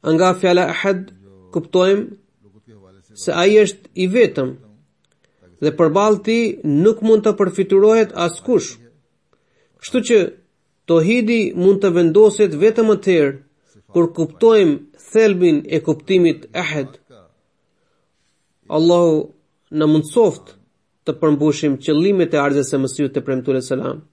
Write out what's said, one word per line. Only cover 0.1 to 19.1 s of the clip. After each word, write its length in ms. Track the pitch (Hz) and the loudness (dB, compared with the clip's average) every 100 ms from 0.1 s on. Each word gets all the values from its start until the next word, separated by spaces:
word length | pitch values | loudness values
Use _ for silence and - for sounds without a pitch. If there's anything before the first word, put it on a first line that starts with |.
| 160 185 180 | 0 0 0
fjala 220 | 185 175 170 | 0 0 -2
ahad 260 | - 196 185 190 - _ _ _ | -4 -6 -6 -8 -20 _ _ _
kuptojmë 500 | 170 156 185 185 196 240 208 _ _ 104 101 117 107 95 98 _ - | -10 -4 -2 0 0 -4 -16 _ _ _ _ _ -20 _ _ _ -12
se 100 | - 165 | -8 0
ai 160 | 185 214 | 4 4
është 220 | 208 - _ - | 2 -2 _ -6
i 20 | 185 220 | -2 2
vetëm 340 | 196 139 131 131 _ 107 _ _ _ _ _ _ _ _ | 0 0 -8 -8 _ _ _ _ _ _ _ _ _ _
dhe 100 | 147 151 | -6 0
përballë 440 | 165 165 214 208 202 | 0 2 0 0 0
tij 200 | 226 233 - 151 | -2 -2 -4 -2
nuk 320 | 143 196 214 220 | 2 2 2 2
mund 160 | 220 214 | 2 2
të 60 | 208 | -2
përfiturohet 720 | 190 180 190 196 214 226 214 - 170 | -2 -2 0 2 4 2 0 -4 -6
askush. 440 | - - 247 - - _ _ _ _ _ _ _ _ _ _ | -6 -2 -2 -2 -16 _ _ _ _ _ _ _ _ _ _
Kështu 180 | - 254 - | -6 -6 0
që 120 | 226 175 - _ _ _ _ - | 0 0 -8 _ _ _ _ 0
tohidi 520 | 165 165 240 214 233 196 | 0 2 0 0 -2 -2
mund 240 | - 185 196 | 0 0 2
të 60 | 196 175 | 0 2
vendoset 540 | 165 170 214 202 202 151 | 2 4 4 4 -2 2
vetëm 260 | 208 226 220 202 | 0 0 0 0
atëherë 400 | 196 175 143 135 _ _ _ _ _ | 0 0 0 -4 _ _ _ _ _
kur 120 | 170 165 170 | -2 -2 -2
kuptojmë 580 | 156 - 226 220 180 143 - _ - | -6 0 4 4 2 0 -8 _ -4
thelbin 460 | 220 220 185 175 151 - | 2 2 2 2 2 -2
e 80 | 160 151 | -4 -4
kuptimit 540 | 147 - 185 170 - - - | -6 0 2 2 0 -8 -8
ahad. 260 | 160 151 131 - _ 117 87 _ _ _ _ _ _ _ _ _ _ _ _ _ _ 156 | -6 -8 -10 -14 _ -20 _ _ _ _ _ _ _ _ _ _ _ _ _ _ _ -2
Allahu 360 | 165 175 170 | 2 2 2